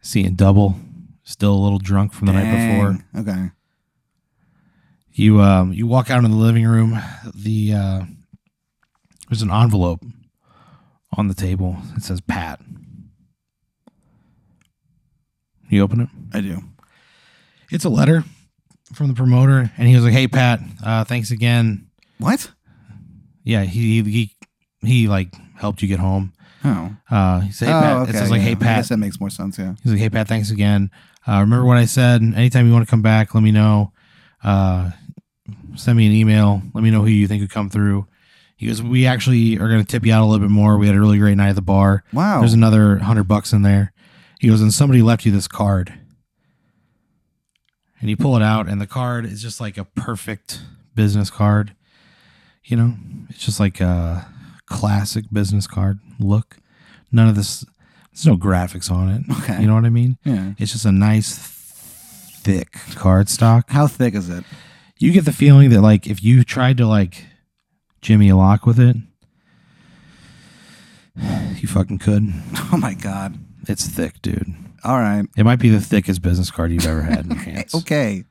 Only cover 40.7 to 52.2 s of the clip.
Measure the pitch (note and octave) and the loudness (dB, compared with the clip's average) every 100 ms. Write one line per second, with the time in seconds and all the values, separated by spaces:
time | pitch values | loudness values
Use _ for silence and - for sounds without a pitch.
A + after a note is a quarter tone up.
40.7 | G#2 G2+ G2+ G#2+ G#2 G#2 G2 G2+ G2 F2+ | 4 2 4 4 4 2 2 0 -2 0
41.7 | G2 G2 G2 _ B2 F#3+ F#3+ A#2 A2+ A2+ | 2 2 0 _ -4 -2 2 2 4 4
42.7 | G#2+ G#2+ G2+ G2 A2 F#2+ G#2 - G#2+ G2+ | 4 4 2 0 -2 0 -2 0 0 2
43.7 | G2 G2+ _ _ _ _ _ B2 A2 G#2+ | 2 0 _ _ _ _ _ 2 4 2
44.7 | A2 C#3+ B2+ A2+ A2+ A2+ G2+ - - G#2 | 2 2 4 4 2 0 -2 -4 -4 -2
45.7 | G2 F2+ - _ _ _ _ _ _ _ | -2 -4 -12 _ _ _ _ _ _ _
46.7 | _ _ _ _ _ _ _ _ _ _ | _ _ _ _ _ _ _ _ _ _
47.7 | _ _ _ A2+ G#2+ C#3+ A#2+ G#2+ A2 F2+ | _ _ _ -6 -2 0 2 2 0 -2
48.7 | G2+ G2+ C3 B2 A#2+ A2+ G#2 A2+ G#2+ A2 | -6 -6 -8 -6 -6 -10 -12 -14 -12 -14
49.7 | G2+ F#2+ - A#2+ A2 - G#2 _ - - | -12 -12 -10 -10 -10 -10 -14 _ -18 -18
50.7 | - _ - G#2+ G#2 G2+ - G#2 G#2 G2+ | -20 _ -2 0 0 -4 -2 0 2 -2
51.7 | _ _ _ _ _ | _ _ _ _ _